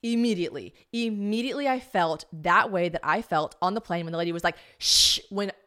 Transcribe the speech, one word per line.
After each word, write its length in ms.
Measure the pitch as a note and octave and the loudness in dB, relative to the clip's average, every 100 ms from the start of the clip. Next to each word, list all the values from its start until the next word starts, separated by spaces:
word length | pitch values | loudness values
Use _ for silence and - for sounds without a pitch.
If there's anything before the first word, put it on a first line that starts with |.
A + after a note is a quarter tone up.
immediately, 720 | A#3 A#3 A#3+ G#3 E3+ C#3+ F2+ - _ | 0 0 2 2 -2 -6 -14 -18 _
immediately 760 | A#3 A#3 G#3+ G3+ A3 B3+ C4+ C#4+ | -4 -2 -2 -2 -2 -2 -2 -2
I 120 | B3+ | -2
felt 440 | B3+ G#3 E3 D#3 - | -2 0 0 -2 -8
that 380 | D#3+ D#3+ F3 A3 | -8 2 4 4
way 180 | F#3+ F3 | 2 0
that 120 | E3 | -2
I 180 | - E3+ | -2 -2
felt 340 | A#3 E3 D3+ - | 0 -2 -2 -2
on 140 | F3+ | -2
the 60 | G#3 | -2
plane 240 | A3 E3+ | -4 -6
when 80 | E3 | -4
the 60 | E3 | -4
lady 140 | E3+ | -2
was 120 | E3+ | 0
like, 120 | F3 E3 - _ | -2 -2 -14 _
Shh, 420 | - - - - - | 2 4 4 2 -4
when 220 | G3 G3+ - | -6 -6 -8